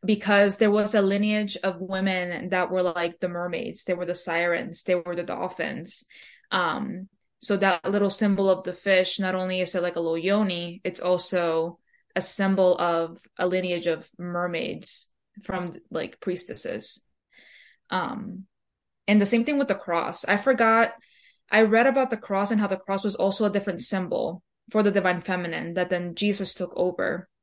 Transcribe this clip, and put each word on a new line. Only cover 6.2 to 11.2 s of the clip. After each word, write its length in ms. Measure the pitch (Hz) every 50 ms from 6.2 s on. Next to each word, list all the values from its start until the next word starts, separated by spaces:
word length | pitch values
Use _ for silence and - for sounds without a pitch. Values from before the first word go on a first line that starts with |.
| - - - _ _ _
Um, 600 | - 190 180 165 156 - - - - 180 190 - _ _ _ _ _ _
so 180 | - - 202 190
that 280 | 196 190 175 170 -
little 240 | - 202 202 202 196
symbol 400 | 190 - 220 202 196 190 196 190
of 140 | 185 180 185
the 100 | 185 180
fish, 460 | - - 196 190 185 185 185 - -
not 160 | 196 185 185
only 260 | 185 185 185 185 180
is 140 | 180 175 -
it, 80 | 185 175
like, 140 | 180 175 175
a 20 |
little 180 | 170 165 165 165
yoni, 640 | 160 185 202 208 214 190 180 170 175 175 170 180 _
it's 180 | 185 180 -
also 760 | - 180 180 175